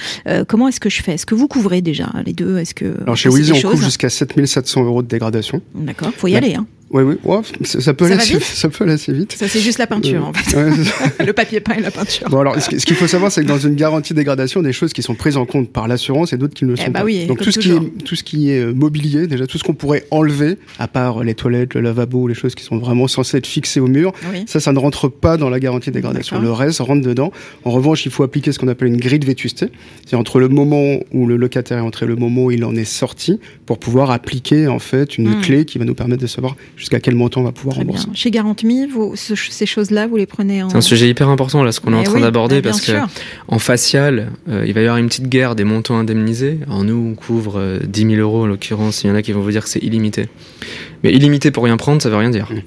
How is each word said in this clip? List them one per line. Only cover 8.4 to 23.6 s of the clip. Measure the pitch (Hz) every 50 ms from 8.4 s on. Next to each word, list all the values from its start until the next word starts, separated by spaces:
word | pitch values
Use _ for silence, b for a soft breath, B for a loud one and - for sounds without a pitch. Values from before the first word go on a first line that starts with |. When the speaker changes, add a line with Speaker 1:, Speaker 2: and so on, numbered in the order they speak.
| -
Speaker 2:
ça | - - - - 156
peut | - - 214
aller | 175 156
assez | 147 - - 139
vite. | 139 190 - -
Speaker 1:
Ça, | - 208 196
c'est | - 220
juste | 202 240 226 -
la | 233 226
peinture, | 220 208 - 139 190 160 139
Speaker 2:
Euh, | 151
Speaker 1:
en | 156
fait. | 185 - - -
Speaker 2:
ouais, | 143 147 156 147
c'est | 156 156
ça. | 202 - - 262 160 - - -
Speaker 1:
<laughs> |
Le | 196 208
papier | - 220 - 220 208
peint | 208 214 190
et | 220
la | 190 175
peinture. | - - 202 - - - - 180
Speaker 2:
Bon, | 139 135
alors, | 139 139 123 151 143
ce, | - 156 131
ce | -
qu'il | 160 170
faut | 185 175 160
savoir, | 185 175 190 202 -
c'est | 170 151
que | 143
dans | 143 139
une | 139 147 147
garantie | 143 156 156 156 156 143 - 165
dégradation, | 151 147 143 139 135 131 127 - 190
il | 170
y |
a | 139
des | 123
choses | - 165 160 -
qui | - 117
sont | - 117
prises | - - 156 139
en | 139 120
compte | 120 - 143 123 113 -
par | 113 110 113
l'assurance | 123 120 - - 131 147 175 - 143
et | 123
d'autres | 135 147 -
qui | - 147
ne | 127
le | 120 120
Speaker 1:
Eh | -
Speaker 2:
sont | 127 123
Speaker 1:
bah | -
Speaker 2:
pas. | 202
Speaker 1:
oui, | 220 220 180 170
Speaker 2:
Donc, | 170 131 -
Speaker 1:
comme | 202
Speaker 2:
tout | 214
ce | 196 220
qui | 208 185
Speaker 1:
toujours. | 175 165 165
Speaker 2:
est, | - - 202 147
tout | - 170
ce | - -
qui | - - 151 147 143 139
est, | 127
euh, | 120 117 120
mobilier, | 127 147 151 151 151 147 151 143 151 175
déjà, | 170 143 123 131 127
tout | - 160
ce | -
qu'on | - 156
pourrait | - - 143 147 - - - 151
enlever, | 156 156 151 147 143 147 156 190 - B B B B
à | 117
part | 110 - 139 123 127 117 113 120
les | 117 107
toilettes, | - - 123 120 123 123 127 -
le | 117
lavabo, | 117 117 117 120 120 120 127 127 127 120
les | 117
choses | - - 131 127
qui | - -
sont | - 117 113
vraiment | 120 123 117 123 131 131
censées | - - 131 - - 135
être | - -
fixées | - 156